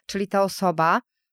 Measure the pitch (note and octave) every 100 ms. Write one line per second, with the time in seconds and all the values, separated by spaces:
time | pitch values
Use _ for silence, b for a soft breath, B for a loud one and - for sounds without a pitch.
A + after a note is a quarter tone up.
0 | B G3 G3 G3 G3 - F#3+ D#3+ D#3+ G#3+
1 | - _ _